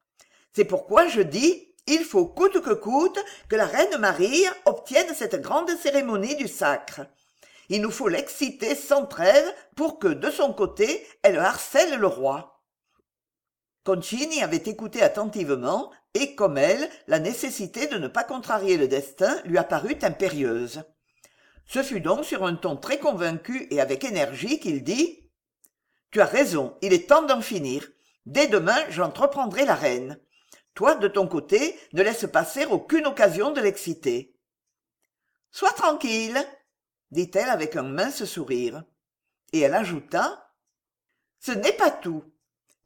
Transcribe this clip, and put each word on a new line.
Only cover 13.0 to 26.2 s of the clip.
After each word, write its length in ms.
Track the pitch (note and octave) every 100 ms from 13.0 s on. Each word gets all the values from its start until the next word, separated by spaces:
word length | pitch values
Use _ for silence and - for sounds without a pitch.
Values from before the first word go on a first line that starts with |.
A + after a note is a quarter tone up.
| _ _ _ _ _ _ _ _
Concini 560 | - F3+ - A#3 D#4 D4+
avait 160 | F3 E3
écouté 440 | A3 G#3+ A3 A#3
attentivement, 880 | F3 G#3 G#3+ G#3+ D3+ C3 B2 G#3 - - _
et, 220 | A3+ C#4 -
comme 220 | G3 C#3
elle, 300 | D3+ C#4 D#4 - -
la 100 | D#3
nécessité 680 | F3 B3 C4+ - F3+ - D4
de 100 | G#3+
ne 80 | F#3+
pas 160 | A#3+
contrarier 540 | - B3+ - A3 F#3+ F3
le 100 | C3
destin 560 | C3+ C#3 - G3 D4 F3+
lui 120 | F3
apparut 400 | - D#3 G#3+ D4
impérieuse. 840 | F#3+ D3+ F#3+ D3 B2+ A#2 A#2+ D#3 D#3 _ _ _ _ _ _ _ -
Ce 160 | B3+
fut 180 | C4+ G#3
donc 240 | D#3 A#3
sur 200 | D4+ A#3
un 100 | F3+
ton 220 | E3+ F3 C#3
très 240 | - C#4+
convaincu 640 | D4 F#3+ E3+ D#3+ - B3+ -
et 80 | C#3+
avec 240 | C3+ C3+
énergie 560 | C4 F#3 C#3 C3 G3+ D4+
qu'il 240 | F#3 C#3
dit : « 440 | B2 A#3+ E4+ - _ _ _ _ _ _ _ _ _
Tu 80 | G#3+